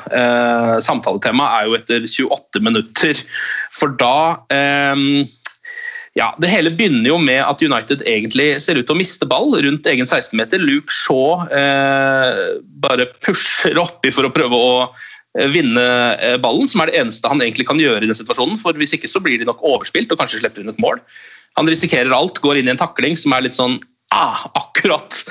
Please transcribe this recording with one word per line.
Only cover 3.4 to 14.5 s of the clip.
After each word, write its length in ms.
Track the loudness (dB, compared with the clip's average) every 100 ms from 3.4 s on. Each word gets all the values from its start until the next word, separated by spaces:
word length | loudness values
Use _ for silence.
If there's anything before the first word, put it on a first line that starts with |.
| -6 -6 -6
For 140 | -4 -2 0
da, 380 | 2 4 2 -2 -2
ehm, 760 | 0 0 0 0 0 0 0 -2 -6 -12 -12 -18 -14 -12 -12 -8
ja, 180 | -2 -2 0
det 120 | 0
hele 200 | 2 0
begynner 360 | 2 2 2 2
jo 40 | 2
med 220 | 2 2
at 200 | 0 0
United 400 | 0 0 -2 -2 0
egentlig 540 | -2 0 0 2 2
ser 160 | 0 0
ut 80 | 0
til 80 |
å 40 | 0
miste 280 | -2 -2 0
ball 240 | 2 2 2
rundt 280 | 2 0 0
egen 160 | 0 0
seksten 320 | -2 -2 -2
meter. 200 | 0 0
Luke 320 | 0 0 -2
Shaw, 560 | -4 0 2 2 0 -2
eh, 1080 | 0 2 2 2 2 2 2 0 0 -2 -4 -10 -4
bare 260 | 0 0 -2 -4
pusher 500 | -4 -2 -2 0 0 0
oppi 300 | -2 -2 -2
for 100 | 0 0
å 40 |
prøve 200 | 0 2